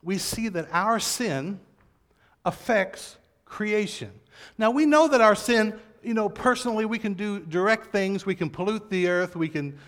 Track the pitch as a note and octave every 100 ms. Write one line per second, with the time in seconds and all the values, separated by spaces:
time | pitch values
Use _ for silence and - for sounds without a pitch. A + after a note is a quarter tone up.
0 | E3 F#3+ - - A3+ F#3 D#3 E3+ G3+ A3+
1 | - - A#3 C3+ D3+ G3 - _ _ _
2 | _ _ _ _ - - - A3 F#3+ -
3 | - - _ _ - - G#3+ G#3+ G#3 -
4 | G#2+ - _ - - - A3 B3+ D4+ D4+
5 | D#4 C4+ A3 G#3 - A#3 G#3+ G#3+ - -
6 | - A3+ G#3 G#3 B3+ A#3+ A#3+ A3 A3 A3+
7 | A3+ F#3 G#3 G3+ E3 E3+ F#3+ A3 - G3+
8 | F#3+ G3 - F#3 D#3 - F#3 G#3+ G#3 F#3
9 | F3 F3+ F3+ F3+ E3 D#3+ C#3+ C#3